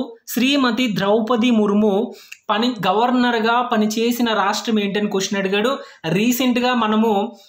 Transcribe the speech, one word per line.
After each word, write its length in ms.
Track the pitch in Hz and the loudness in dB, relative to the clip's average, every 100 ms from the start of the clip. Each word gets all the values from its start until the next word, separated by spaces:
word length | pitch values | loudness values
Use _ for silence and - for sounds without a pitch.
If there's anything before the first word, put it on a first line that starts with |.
| - - - | 0 -8 -8
శ్రీమతి 600 | 233 254 285 247 220 254 | -2 0 2 0 0 -2
ద్రౌపది 640 | 170 196 220 214 240 247 | 0 2 2 2 2 2
ముర్ము 640 | 220 208 202 214 190 247 - - - - | 2 2 2 2 2 -2 -8 -20 -10 -4
పని, 240 | 208 247 214 185 | -2 -2 -2 0
గవర్నర్గా 760 | 202 247 247 240 233 226 240 | 2 2 2 2 2 0 0
పనిచేసిన 720 | 240 220 214 226 233 240 233 | 0 0 0 0 -2 0 -2
రాష్ట్రం 460 | 202 190 214 240 214 | 0 -2 -2 -2 -2
ఏంటని 280 | 196 202 208 | 0 -2 -2
క్వశ్చన్ 320 | 190 190 196 | -2 -2 -2
అడిగాడు. 380 | 190 202 240 277 - - 160 | -2 0 0 -2 -8 -10 -4
రీసెంట్గా 680 | 185 240 247 254 247 247 | 0 0 0 0 0 0
మనము 640 | 240 214 214 226 202 233 - | 0 0 2 2 0 -2 -8